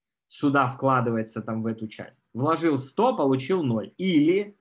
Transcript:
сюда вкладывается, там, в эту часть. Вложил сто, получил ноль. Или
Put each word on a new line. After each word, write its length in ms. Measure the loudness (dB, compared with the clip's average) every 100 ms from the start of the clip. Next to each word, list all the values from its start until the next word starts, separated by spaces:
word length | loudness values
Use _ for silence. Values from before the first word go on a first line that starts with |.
| _ _ _
сюда 380 | -2 2 2 2
вкладывается, 720 | 0 0 2 0 -2 -4 -8
там, 220 | -8 -6
в 40 | -4
эту 200 | -6 -10
часть. 420 | -12 -16 _ _
Вложил 440 | -4 -2 2 0 0
сто, 360 | -2 0 0 2
получил 460 | 0 0 0 -2
ноль. 300 | 0 -2 -4 -4
Или 600 | 2 4 4 2 -2 -10